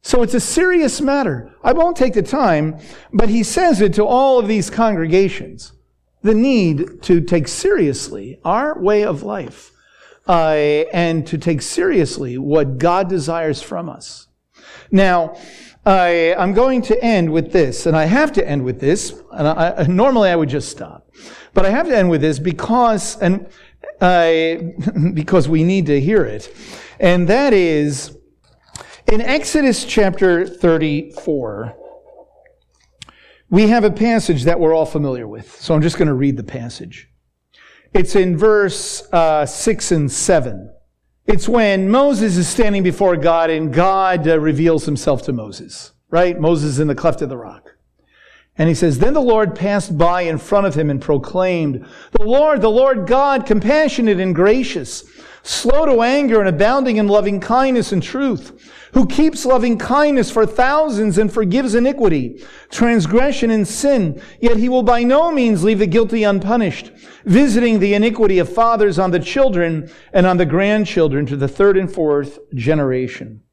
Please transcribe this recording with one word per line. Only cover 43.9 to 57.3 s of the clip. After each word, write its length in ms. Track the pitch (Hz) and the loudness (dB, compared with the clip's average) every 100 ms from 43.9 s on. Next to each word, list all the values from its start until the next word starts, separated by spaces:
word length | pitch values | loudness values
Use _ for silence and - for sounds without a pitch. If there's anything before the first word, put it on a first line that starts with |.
| 190 185 180 156 | 2 0 0 0
uh, 140 | 160 | 2
reveals 460 | 156 143 165 160 156 | 0 0 0 0 -2
himself 340 | 139 - 143 | -4 -2 -2
to 80 | - | -4
Moses, 580 | 123 104 98 - - - _ _ | -8 -10 -16 -18 -20 -20 _ _
right? 320 | 165 180 170 | 0 0 0
Moses 300 | 156 165 151 | 0 0 -2
is 100 | 135 | -2
in 80 | 151 | -2
the 60 | |
cleft 260 | 131 170 - | 0 -2 -2
of 80 | 143 | -8
the 80 | 127 | -10
rock. 380 | 107 - _ _ _ _ _ _ _ _ _ - | -16 -20 _ _ _ _ _ _ _ _ _ -2
And 140 | 160 | 0
he 40 | |
says, 240 | 160 170 127 | 2 0 2
"Then 140 | - | 2
the 80 | 302 | 2
Lord 340 | 247 220 208 | 2 2 0
passed 440 | - 196 202 - 151 | -2 -4 -4 -4 0
by 240 | 170 180 | 0 0
in 160 | 170 160 | -4 -6
front 280 | - 202 196 | -2 0 0
of 80 | |
him 140 | 143 151 | -2 -2
and 140 | 139 | -4
proclaimed, 840 | - 143 - 180 185 175 151 123 - - - | -2 -2 -2 -2 -2 -2 -4 -6 -12 -20 -4
'The 120 | - | 0
Lord, 380 | 214 262 302 277 | 2 2 2 2
the 80 | 214 | 2
Lord 360 | 220 269 247 175 | 2 2 0 0
God, 380 | 254 277 269 | 0 2 0
compassionate 760 | 269 208 202 302 302 - 226 185 | 0 0 2 2 0 0 0 0
and 140 | 185 | 0
gracious, 680 | 160 190 240 254 170 120 - - - - - | 2 2 2 -2 -8 -10 -14 -18 -20 -20 -20
slow 420 | - - 233 294 | -10 -4 2 2
to 160 | 311 240 | 4 2
anger 400 | 233 277 277 220 | 2 0 2 2
and 80 | 196 | 2
abounding 480 | 156 208 269 254 214 | 2 2 2 0 0
in 120 | 202 | 2
loving 320 | 208 202 | 2 0